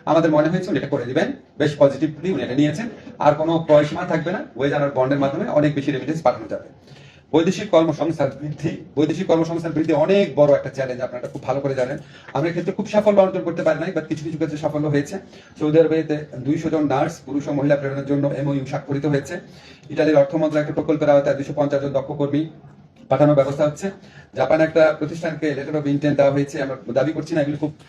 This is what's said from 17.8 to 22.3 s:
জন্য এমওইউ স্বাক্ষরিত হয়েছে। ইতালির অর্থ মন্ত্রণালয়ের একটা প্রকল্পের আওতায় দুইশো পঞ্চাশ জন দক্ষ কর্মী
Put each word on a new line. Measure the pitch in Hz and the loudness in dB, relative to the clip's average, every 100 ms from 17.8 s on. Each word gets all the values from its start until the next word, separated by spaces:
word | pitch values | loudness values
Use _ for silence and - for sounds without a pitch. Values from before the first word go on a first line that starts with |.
| 139 139 135 | 0 -6 -2
জন্য | 143 143 | -2 -2
এমওইউ | 131 143 139 127 | -2 -4 -4 -4
স্বাক্ষরিত | 147 - 139 151 | -8 -6 -4 0
হয়েছে। | 143 135 - - - - - - | -2 -2 -10 -12 -20 -20 -20 -8
ইতালির | 135 156 151 | 0 4 4
অর্থ | 139 165 | 4 2
মন্ত্রণালয়ের | 156 147 | 0 0
একটা | 151 | -2
প্রকল্পের | 151 147 147 147 | -2 0 2 4
আওতায় | 143 143 135 | 4 4 -2
দুইশো | 139 143 | -4 -2
পঞ্চাশ | 143 143 | 0 0
জন | 143 | -2
দক্ষ | 135 131 | -2 -4
কর্মী | 151 143 | -4 -2